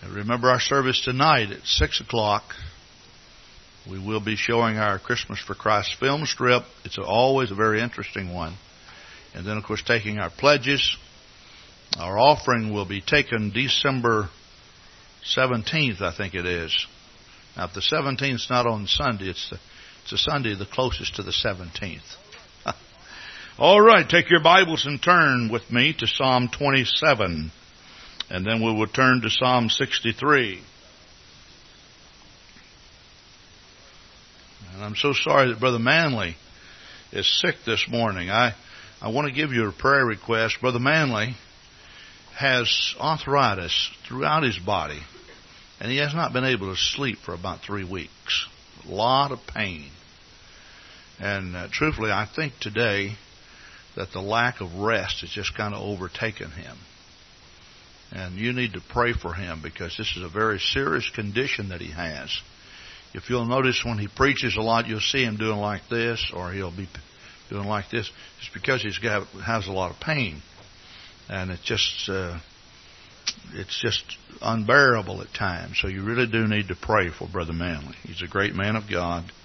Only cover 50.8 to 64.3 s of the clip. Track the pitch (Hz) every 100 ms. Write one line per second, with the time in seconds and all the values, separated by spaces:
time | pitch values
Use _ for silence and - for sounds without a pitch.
50.8 | - - - - 98 101 92 90 90 -
51.8 | 156 147 110 98 107 - 156 - 110 107
52.8 | 117 101 98 104 - - - - - -
53.8 | - - 95 95 98 110 117 - 92 87
54.8 | 104 113 90 - - - 95 - 107 101
55.8 | 101 101 90 - 113 107 - 80 67 62
56.8 | - - - - - - - - - -
57.8 | - - - - 92 92 113 123 123 92
58.8 | - 123 120 117 87 85 92 80 78 -
59.8 | 87 - 110 - 90 90 110 101 - -
60.8 | 139 151 - - 104 101 135 - 101 90
61.8 | 85 80 85 73 65 - - - - -
62.8 | - - - - - 123 117 127 127 120
63.8 | 120 110 101 - 135